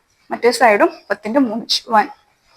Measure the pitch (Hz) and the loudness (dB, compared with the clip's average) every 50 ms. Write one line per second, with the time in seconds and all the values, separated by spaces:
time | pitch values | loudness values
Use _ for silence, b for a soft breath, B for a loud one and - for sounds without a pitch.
0 | _ _ _ _ _ - 254 220 - 240 233 - 262 226 208 208 311 392 - - | _ _ _ _ _ -12 -10 0 0 0 2 4 2 2 4 4 2 0 -2 -8
1 | _ - - - - 214 226 285 269 220 208 233 - - - - - 165 - 208 | _ -10 -10 -8 -8 -4 -2 -2 0 -2 -4 -8 -6 -6 -6 -6 -4 -2 0 0
2 | - - - _ _ _ _ _ _ b b | 0 -2 -10 _ _ _ _ _ _ b b